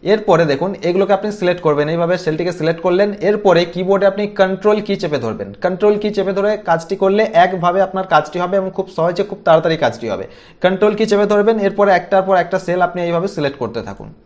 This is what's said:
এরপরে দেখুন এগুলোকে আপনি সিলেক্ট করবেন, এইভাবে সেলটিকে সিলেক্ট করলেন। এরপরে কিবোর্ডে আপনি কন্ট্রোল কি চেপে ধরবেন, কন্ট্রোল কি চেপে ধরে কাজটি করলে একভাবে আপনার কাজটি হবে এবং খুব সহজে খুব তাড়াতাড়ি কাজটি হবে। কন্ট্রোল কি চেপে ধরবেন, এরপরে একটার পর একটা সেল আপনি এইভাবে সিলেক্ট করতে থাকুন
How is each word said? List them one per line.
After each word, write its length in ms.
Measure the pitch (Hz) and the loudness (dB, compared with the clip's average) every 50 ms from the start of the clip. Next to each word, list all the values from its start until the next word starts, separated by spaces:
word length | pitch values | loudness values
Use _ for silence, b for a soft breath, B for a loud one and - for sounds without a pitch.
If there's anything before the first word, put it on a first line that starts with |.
| - 156 202 | 0 0 0
এরপরে 300 | 220 214 - 180 160 170 156 | 0 2 2 4 4 4 2
দেখুন 200 | 143 139 165 190 202 - - 170 | 2 0 -2 -4 -6 -4 -4 -2
এগুলোকে 240 | 175 190 202 190 202 190 | 0 0 2 2 0 0
আপনি 120 | - 214 208 208 | 0 -4 -6 -2
সিলেক্ট 220 | 185 180 180 175 - 156 | -2 -2 -2 0 0 0
করবেন, 200 | 147 143 147 147 165 | 2 2 0 -2 0
এইভাবে 220 | 170 170 165 180 180 175 | -2 0 0 -2 -2 -2
সেলটিকে 280 | 165 156 156 175 175 175 170 | -4 -2 -2 -2 -4 -4 -2
সিলেক্ট 220 | 156 160 170 165 - | -2 -2 -2 0 0
করলেন। 240 | 185 175 180 202 208 202 - 151 185 | 0 2 2 2 0 0 -2 0 0
এরপরে 320 | 208 208 208 196 175 165 170 170 - | 0 2 4 4 4 4 4 0 -2
কিবোর্ডে 320 | 175 185 180 196 196 196 196 | -6 0 0 0 4 2 2
আপনি 120 | 190 196 208 202 208 - | 2 0 -6 -6 0 0
কন্ট্রোল 380 | 190 190 190 190 196 214 214 214 208 214 | 0 0 0 0 2 2 2 2 0 -4
কি 60 | 196 190 | -4 -4
চেপে 180 | - 165 151 139 117 | -2 -2 -4 -2 -4
ধরবেন, 240 | 113 107 - 101 98 101 - - | -4 -6 -6 -8 -12 -12 -4 -4
কন্ট্রোল 320 | 180 185 180 202 208 208 208 | -4 -2 2 2 2 2 2
কি 80 | 208 208 208 | 0 -4 -2
চেপে 180 | 208 190 185 196 196 | -2 -2 -2 -2 0
ধরে 120 | 196 208 214 208 208 - | 0 0 -2 -2 0 0
কাজটি 260 | 165 165 165 - 196 190 196 | 0 0 0 -4 -4 0 0
করলে 200 | 196 196 202 220 202 - 165 175 | 2 2 2 0 2 4 4 4
একভাবে 340 | 185 190 185 165 175 175 190 190 185 | 4 2 0 0 0 2 2 0 0
আপনার 220 | 190 190 185 175 170 | 0 -6 -4 2 2
কাজটি 240 | 156 156 - - 180 175 | 2 2 2 -4 -6 -4
হবে 120 | 180 185 196 | 0 0 -2
এবং 100 | 190 190 185 - | -2 -2 -6 -6
খুব 100 | 190 190 - | -8 -8 -4
সহজে 280 | - 160 170 180 175 196 202 | -2 -2 -2 0 -2 -4 -4
খুব 100 | - - - - | -4 -6 2 4
তাড়াতাড়ি 300 | 165 160 165 175 165 156 147 | 4 4 4 2 0 0 0
কাজটি 240 | 123 113 110 - 113 101 | -2 -2 -2 -6 -6 -6
হবে। 120 | 92 95 - B B B B B B - | -6 -8 -12 B B B B B B 0
কন্ট্রোল 300 | 180 190 185 214 208 214 208 | 0 0 2 2 0 2 0
কি 60 | 220 220 | 0 0
চেপে 140 | 214 202 208 190 208 | 2 2 2 2 2
ধরবেন, 220 | 208 202 214 226 220 202 196 | 2 2 2 2 2 0 -2
এরপরে 220 | 196 202 202 202 190 175 | 0 2 2 4 4 2
একটার 240 | - - - 190 190 190 | 2 2 0 0 2 2
পর 80 | 196 180 175 | 2 0 0
একটা 140 | 175 - 185 180 | 0 -4 -6 -4
সেল 140 | - 175 180 180 175 | -2 0 0 0 0
আপনি 120 | 175 180 175 170 | 0 -4 -4 -2
এইভাবে 200 | 170 165 175 196 - | -2 -2 -2 -4 -4
সিলেক্ট 220 | - 147 139 139 - 123 | -2 -4 -4 -4 -4 -8
করতে 160 | 110 104 117 104 92 | -6 -6 -8 -8 -10
থাকুন 200 | 101 - 110 104 - - _ | -12 -14 -16 -18 -18 -20 _